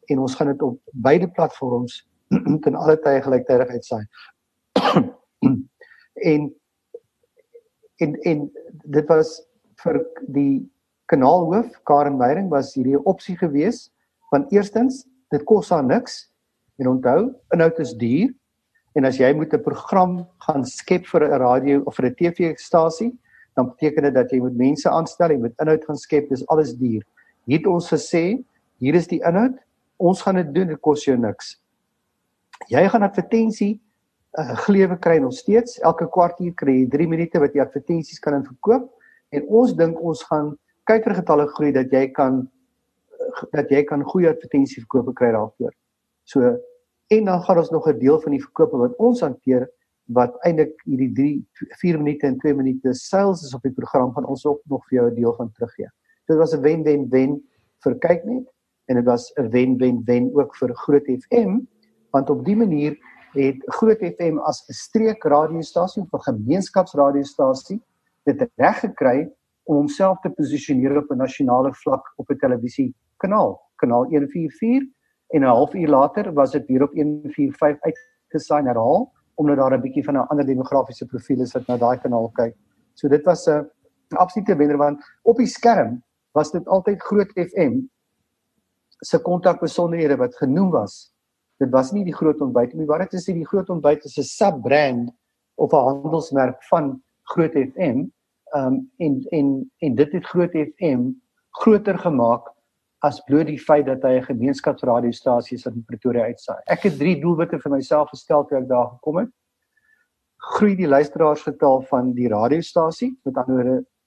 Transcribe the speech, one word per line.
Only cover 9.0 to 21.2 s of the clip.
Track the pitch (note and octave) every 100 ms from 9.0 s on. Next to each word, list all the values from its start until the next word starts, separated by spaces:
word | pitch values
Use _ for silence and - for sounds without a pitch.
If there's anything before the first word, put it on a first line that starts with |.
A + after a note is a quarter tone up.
| D3+
was | D#3+ D#3+ - - _ _ _
vir | E3+ D3 - - C4
die | C#3 C#3+ C3+ - _ _ _ -
kanaalhoof, | C#3+ C3 F3 E3 F#3+ A#3+ -
Karen | - D3 D3 C3+
Meyering, | B2 D#3+ G3
was | C#3+ B2+
hierdie | C3+ B2+ C#3
'n |
opsie | F#3 F#3 - F3+
gewees, | E3+ C#3+ F3+ A#3+ - _ _ _ -
want | C#3 C#3+
eerstens, | G3+ G3+ A3+ B3+ - - _ -
dit | D3
kos | - G#2 -
haar | -
niks, | C3 G3 - - - _ _ _ _ -
en | B2+
onthou, | B2+ B2 D3 B3 - -
inhoud | F3 E3 E3
is | C3
duur, | A2+ A#2 C#3 C4 - _ _ _ _ _
en | D3+
as | C3 C3
jy | B2+
moet | D3+ D#3
'n | D3+
program | - - - G3 F#3 F3+ F3 _
gaan | - D3
skep | B2+ - - F3+ F3+
vir | E3+